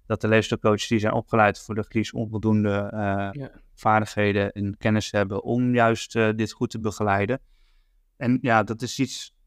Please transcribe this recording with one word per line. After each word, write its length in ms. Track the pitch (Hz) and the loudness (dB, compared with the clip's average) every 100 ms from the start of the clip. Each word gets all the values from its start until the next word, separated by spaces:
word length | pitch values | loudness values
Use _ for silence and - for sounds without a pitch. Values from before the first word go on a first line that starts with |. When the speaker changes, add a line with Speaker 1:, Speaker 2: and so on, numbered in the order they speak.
| - | -6
Speaker 1:
dat 140 | 107 | -4
de 80 | 110 | 2
leefstijlcoaches 600 | 110 101 113 110 104 - | 2 2 0 2 2 2
die 100 | 113 | 0
zijn 140 | 107 | 2
opgeleid 480 | 120 - 120 104 - | -2 0 4 4 2
voor 140 | - | -8
de 80 | 107 | -8
glies 300 | 104 113 104 | -4 -2 -2
onvoldoende, 800 | 120 107 107 110 107 104 101 101 | -4 -6 -2 2 2 2 0 -4
eh, 360 | 107 101 98 98 | -4 -2 -2 -4
Speaker 2:
Ja. 180 | 143 131 - _ | -8 -14 -18 _
Speaker 1:
vaardigheden 800 | - 113 110 110 - 104 101 101 | -4 2 2 2 0 0 2 0
en 240 | 104 101 95 | -2 -6 -2
kennis 320 | 110 107 - | 0 0 0
hebben 320 | 104 98 98 | -2 -2 -2
om 320 | 120 120 123 | -2 0 2
juist, 420 | 120 113 110 - 113 | 4 2 2 -2 0
eh, 120 | 110 110 | 0 0
dit 160 | 107 | -4
goed 180 | - 120 | -2 -4
te 100 | 117 | -4
begeleiden. 600 | 110 - 104 98 101 131 _ _ _ _ _ _ _ - | -6 -2 0 0 0 -4 _ _ _ _ _ _ _ -6
En 220 | 120 127 | -2 0
ja, 220 | 127 113 | 4 2
dat 200 | 104 110 | 2 -4
is 160 | 123 - | -6 -4
iets 360 | 131 - - _ | -4 -4 -14 _